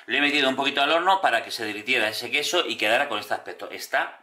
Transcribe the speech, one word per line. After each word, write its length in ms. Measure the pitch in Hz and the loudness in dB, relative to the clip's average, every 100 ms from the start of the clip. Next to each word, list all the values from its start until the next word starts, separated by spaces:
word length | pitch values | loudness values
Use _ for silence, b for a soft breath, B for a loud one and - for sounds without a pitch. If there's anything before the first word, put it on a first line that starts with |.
| - | -4
le 100 | 131 | 0
he 40 | |
metido 260 | 143 147 135 | 2 2 2
un 80 | 131 | 2
poquito 240 | 139 143 | 0 0
al 120 | 143 | 2
horno 280 | 165 180 185 | 4 4 4
para 240 | 135 113 | 4 2
que 60 | 110 | -2
se 160 | - 110 | -6 -6
derritiera 420 | 104 107 127 107 | -6 -2 0 0
ese 220 | 110 117 | -2 -4
queso 340 | 139 147 175 - | -2 0 0 0
y 100 | 117 | 0
quedara 300 | 107 123 143 | 2 2 2
con 80 | 104 | -4
este 160 | - | -4
aspecto. 340 | 107 - 87 101 | -6 -6 -12 -12
Está 480 | 95 - 139 165 - | -12 -4 -2 -4 -10